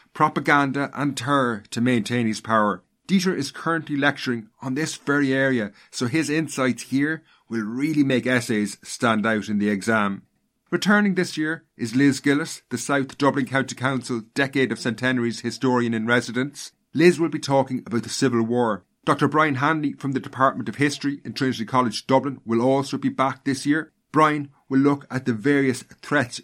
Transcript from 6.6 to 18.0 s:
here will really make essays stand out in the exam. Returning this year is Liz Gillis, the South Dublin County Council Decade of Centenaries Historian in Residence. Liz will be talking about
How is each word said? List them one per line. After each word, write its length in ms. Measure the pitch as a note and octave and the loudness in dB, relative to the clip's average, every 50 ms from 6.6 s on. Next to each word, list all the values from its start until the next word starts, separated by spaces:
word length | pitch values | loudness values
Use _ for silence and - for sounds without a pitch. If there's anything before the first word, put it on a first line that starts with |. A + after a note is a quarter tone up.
| C3 B2+ A#2 A#2+ | 0 0 0 -2
here 400 | - - B2 C3+ C#3+ D3+ D#3+ D#3+ _ _ _ _ _ - | -4 -4 -2 0 0 0 -2 -6 _ _ _ _ _ -8
will 140 | A2+ A2+ | -6 -4
really 420 | G#2+ G#2 A#2 B2+ C#3+ D#3 D#3 D3 C#3+ | -4 -4 -4 -2 -2 0 2 2 2
make 220 | C3+ C3 B2 A2 | 2 2 2 2
essays 500 | B2+ B2+ B2 A#2 - A#2 G#2 G#2 G2 - - | 2 0 0 0 0 0 0 0 -2 -4 -8
stand 420 | - - - - C3 A#2 A2 G#2+ G#2 | -14 -14 -6 -2 0 2 2 2 2
out 240 | A2+ A2 G#2+ F#2+ G#2+ | 2 0 0 -2 -2
in 100 | G#2+ G2+ | -2 0
the 120 | G#2 G#2 | 0 0
exam. 540 | G#2 G2 F#2+ A2+ A2+ A2 G#2 G2+ G2 G2 - _ _ _ _ _ _ _ _ - | 0 0 0 0 2 2 2 0 -2 -6 -12 _ _ _ _ _ _ _ _ -4
Returning 440 | F3 F3 - F3+ G#3+ G#3 G#3 G3+ F3+ | -4 -2 2 4 4 4 4 2 2
this 240 | F3+ F3 C#3 - D#3 | 0 -2 -2 -2 -4
year 260 | D#3 D#3 E3 D#3+ _ _ _ - | -4 -4 -4 -6 _ _ _ -8
is 180 | A#2 A2+ A2 | -6 -2 2
Liz 240 | C3 C#3+ C#3+ C3 - | 4 4 4 4 2
Gillis, 400 | - D3 C#3+ D3 E3 D#3+ - - _ - | 2 0 0 0 -2 -6 -10 -14 _ -8
the 80 | B2 | -8
South 400 | A#2 - - C#3+ C#3 C3+ C3 - | -6 -4 -2 -2 -2 -2 -4 -2
Dublin 300 | - C#3+ C#3+ C3+ C#3+ C3 | 0 2 2 2 2 -2
County 300 | - C3 C3+ C3 C3+ - | 0 0 -2 -2 -2 -4
Council 460 | - B2 C3+ C3+ B2+ A#2+ - B2+ A2+ G#2+ - - | -4 -2 -2 -2 -2 -4 -4 -6 -6 -6 -6 -2
Decade 360 | C#3+ C#3 C3+ C3+ C#3 C3 A#2 | -2 -2 0 2 0 0 0
of 80 | A#2 - | 0 -2
Centenaries 640 | - B2+ A2 - B2+ B2+ B2+ B2 A#2 A#2 A2 - | -4 -4 -4 -2 -2 0 0 0 0 -2 -4 -4
Historian 540 | - A#2+ A2+ - C3 C3 B2 B2 A#2+ A#2 A2+ | -6 -8 -4 -2 0 2 2 2 2 0 -2
in 100 | A2+ A2 | -2 0
Residence. 640 | A#2 A#2+ B2 A#2+ - A2+ B2 C3 D3 - - - - _ _ _ _ | 2 2 2 0 0 -4 -4 -4 -4 -6 -12 -18 -18 _ _ _ _
Liz 260 | - C3 E3 F3+ E3+ C#3 | 2 6 6 6 6 6
will 120 | E3 D#3 | 2 -2
be 80 | D#3 D#3 | -2 -4
talking 440 | - C3+ C3+ C#3 C3 - B2+ - - | -2 0 2 2 2 0 -4 -8 -6
about 160 | - A#2 A#2 | -4 -4 -4